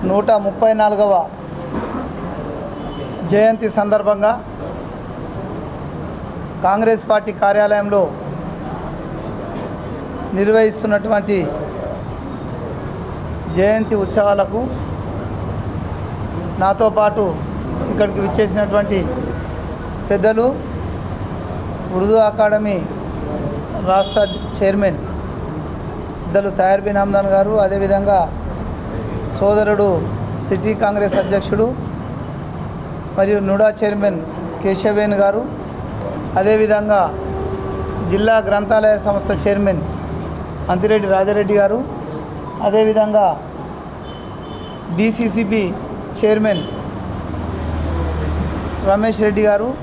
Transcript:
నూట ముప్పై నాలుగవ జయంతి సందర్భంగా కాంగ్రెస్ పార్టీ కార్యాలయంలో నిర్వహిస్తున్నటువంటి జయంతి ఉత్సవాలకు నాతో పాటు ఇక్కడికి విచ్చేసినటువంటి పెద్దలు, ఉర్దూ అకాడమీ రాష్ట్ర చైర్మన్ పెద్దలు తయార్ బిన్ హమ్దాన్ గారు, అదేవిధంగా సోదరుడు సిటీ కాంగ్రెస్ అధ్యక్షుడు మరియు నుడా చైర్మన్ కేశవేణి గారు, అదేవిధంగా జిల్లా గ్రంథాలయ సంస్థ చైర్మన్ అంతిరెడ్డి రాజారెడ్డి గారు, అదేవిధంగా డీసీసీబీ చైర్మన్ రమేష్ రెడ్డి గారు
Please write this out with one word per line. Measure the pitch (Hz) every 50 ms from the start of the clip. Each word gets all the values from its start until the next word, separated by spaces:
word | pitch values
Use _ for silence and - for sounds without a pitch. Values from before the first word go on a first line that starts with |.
| - 185
నూట | 185 202 208 208 226 208 202
ముప్పై | 196 190 196 226 220 220 214
నాలుగవ | 214 208 208 196 208 202 196 180 160 - - - - - - - - - - - - - - 262 254 - - - - - - - - - - - - - - - - - - - - - - - - 165
జయంతి | 180 202 214 220 226 220 226 214 - 220
సందర్భంగా | 202 208 208 214 196 202 208 202 202 214 233 247 - - - - 285 - - - - - - - - - - - - - - - - - - - - - - - - - - - - - - - - - - - - - - - -
కాంగ్రెస్ | 180 196 208 226 220 226 208 - -
పార్టీ | 214 214 190 214 190 -
కార్యాలయంలో | - 202 202 208 208 208 208 208 202 202 202 202 180 - - - - - - - - - - - - - - - - - - - - - - - - - - - - - - - - - - - - - - - - - - - - - - 190
నిర్వహిస్తున్నటువంటి | 196 202 214 220 220 214 214 214 - 214 208 208 196 220 226 208 196 208 208 190 165 135 - - - - - - - - - - - - - - - - - - - - - - - - - - - - - - - - - - - - - - - - 160 175
జయంతి | 185 202 214 220 220 220 226 208 196
ఉత్సవాలకు | 190 - 220 202 202 202 202 196 190 196 220 254 254 254 262 - - - - - - - - - - - - - - - - - - - - - - - - - - - - - - - - - - - - 185
నాతో | 190 202 196 226 214 202 214
పాటు | 214 214 - 226 208 185 165 - - - - - - - - - - -
ఇక్కడికి | - - 208 202 190 208 196
విచ్చేసినటువంటి | 190 - - 214 202 180 208 208 196 196 208 202 202 208 190 170 151 - - - - - - - - - - - - - - - - - - - -
పెద్దలు, | 202 196 185 220 220 220 233 254 285 - - - - - - - - - - - - - - - - - - - - - - - - - - - 185 185
ఉర్దూ | 190 202 220 226 220 214
అకాడమీ | 214 220 214 208 208 214 214 208 202 180 156 - - - - - - - - - - - - - - - - - - - 202 180
రాష్ట్ర | 185 196 196 196 - 220 208 196 185 175 - - - -
చైర్మన్ | 208 196 196 202 202 190 160 147 - - - - - - - - - - 151 156 151 - - - - - - - - - - -
పెద్దలు | - - 170 202 202 202 185 -
తయార్ | 185 190 196 202 196
బిన్ | 208 202 202
హమ్దాన్ | 196 202 196 196 196 196 190
గారు, | 196 196 202 220 214 202
అదేవిధంగా | 190 196 196 196 190 196 196 202 202 202 190 170 - - - - - - - - - - - - - - - - - - - - - - -
సోదరుడు | 196 202 208 208 214 208 208 202 208 202 185 160 123 104 - - - - - - - -
సిటీ | 196 180 - 214 220 - 220
కాంగ్రెస్ | 208 202 208 202 202 - -
అధ్యక్షుడు | 190 180 196 196 190 - - 202 220 240 254 - - - - - - - - - - - - - - - - - - - - - - - - - - - - -
మరియు | 196 196 208 202 196 196
నుడా | 196 202 214 214 214 214
చైర్మన్ | 226 208 208 202 202 202 190 165 160 - - - - - - -
కేశవేణి | - 196 190 190 190 214 208 208 208 208 202 196
గారు, | 202 196 202 220 247 - - - - - - - - - - - - - - - - - - -
అదేవిధంగా | 190 208 220 214 214 214 214 208 208 214 208 202 180 156 147 - - - 190 190 190 - - 196 - - - - - - - - - 175
జిల్లా | 180 196 208 220 226 220 208 196
గ్రంథాలయ | 202 208 208 196 220 220 214 214 214 208 - 208
సంస్థ | 202 202 196 - 202 196 -
చైర్మన్ | 208 202 196 202 196 185 156 - - - - - - - - - - - - - - - - - - -
అంతిరెడ్డి | 185 185 214 220 214 202 196 190
రాజారెడ్డి | 190 190 196 208 208 208 196 208 208
గారు, | 202 196 208 240 262 - - - - - - - - - - - - - - - - 208
అదేవిధంగా | 196 220 220 214 214 214 214 214 208 214 202 180 156 - - - - - - - - - - - - - - - - - - - - - - - - - - - - - - - 165 170
డీసీసీబీ | 208 226 214 - 240 220 185 214 226 190 214 220 202 175 196 - - - - - - - - -
చైర్మన్ | - 214 214 214 214 220 202 170 147 - - - - - - - - - - - - - - - - - - - - - - - - 80 80 80 80 78 78 78 76 76 76 80 - - - - - - - - - 196
రమేష్ | 196 202 214 220 202 202 214 214
రెడ్డి | 202 202 214 208
గారు | 208 202 214 247 269 320